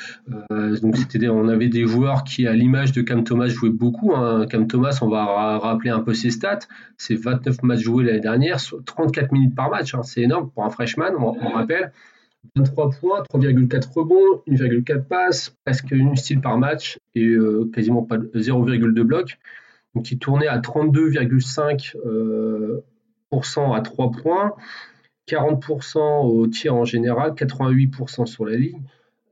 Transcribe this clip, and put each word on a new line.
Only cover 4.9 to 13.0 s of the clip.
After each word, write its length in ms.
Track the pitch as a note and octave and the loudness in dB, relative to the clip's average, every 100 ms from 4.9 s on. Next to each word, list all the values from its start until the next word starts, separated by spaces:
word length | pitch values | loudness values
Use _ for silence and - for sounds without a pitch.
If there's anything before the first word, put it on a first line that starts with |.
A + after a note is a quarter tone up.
| C3+ | 0
on 60 | A2 | 0
va 160 | G#2+ | 0
ra-, 360 | G#2 G2+ G#2+ G#2+ | 0 0 0 -2
rappeler 320 | A2 A2+ A#2+ | -2 -2 0
un 100 | A2+ | -2
peu 120 | A#2 | 0
ses 180 | A2 B2 | -2 -2
stats. 280 | A2+ G3 G#2 - - - - | -2 -2 -4 -8 -20 -20 -12
C'est 180 | - - | -6 -4
vingt-neuf 480 | A#2 B2+ C3+ C3 | -2 -2 -2 0
matchs 160 | B2+ A#2 | 0 0
joués 240 | A2+ B2 | 2 2
l'année 160 | A#2+ G#2+ | 2 2
dernière, 400 | G#2+ A#2+ D#3+ D3+ | 2 2 2 0
sur 240 | - C#3 | -6 -12
trente-quatre 480 | - - D#3+ D3+ C3+ | -10 -2 -2 0 0
minutes 240 | C#3 B2+ C3 | 4 4 2
par 140 | C#3 | -2
match, 260 | G3 C3 B2+ | -2 -4 -6
hein. 80 | |
C'est 180 | A#2 B2 | -6 0
énorme 280 | A#2+ E3+ C3+ | 2 0 -2
pour 160 | - G#2+ | -4 -4
un 40 | |
freshman, 440 | - A#2 - F#3 D#3 | -4 -4 -4 -2 0
on, 200 | A#2 - | -2 -2
on 100 | - | -4
rappelle. 400 | A3+ A3+ F3 F#3 - - _ _ _ - C#3 | -2 -2 -2 -4 -10 -20 _ _ _ -6 0
Vingt-trois 340 | C3+ - C#3+ | 0 2 -2
points, 340 | - | -2